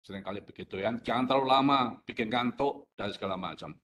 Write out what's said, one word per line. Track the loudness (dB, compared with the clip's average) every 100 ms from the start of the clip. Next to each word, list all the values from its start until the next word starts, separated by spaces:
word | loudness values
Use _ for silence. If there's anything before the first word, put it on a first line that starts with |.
Seringkali | -12 -10 -8 -8
begitu | -10 -16 -8 -2
ya. | -2 -2 -2
"Jangan | 0 4
terlalu | 2 6
lama, | 6 6 4 2 -4
bikin | -12 -6 -2
kantuk," | 0 -2 0 -2 -2 -14 -8
dan | -8
segala | -4 -4 -4
macam. | -6 -10 -14 -16